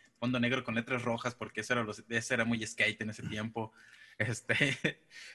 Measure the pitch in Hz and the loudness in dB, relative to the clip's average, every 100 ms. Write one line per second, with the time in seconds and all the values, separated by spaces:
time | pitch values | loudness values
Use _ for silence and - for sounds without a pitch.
0 | - _ 120 127 120 131 123 113 117 127 | -20 _ 0 2 2 2 0 -2 0 -2
1 | 117 117 123 - 107 - 107 120 107 101 | 0 -2 -2 -4 -8 -6 0 0 0 -6
2 | - 117 - 120 117 113 110 - 110 107 | -2 -2 2 2 4 2 0 2 0 2
3 | 110 104 - 107 110 117 110 - - - | -6 -4 -6 -4 -4 -4 -6 -10 -20 -20
4 | - - 110 113 - 113 143 117 147 - | -20 -2 0 0 0 4 4 2 -2 -2
5 | _ - - | _ -18 -18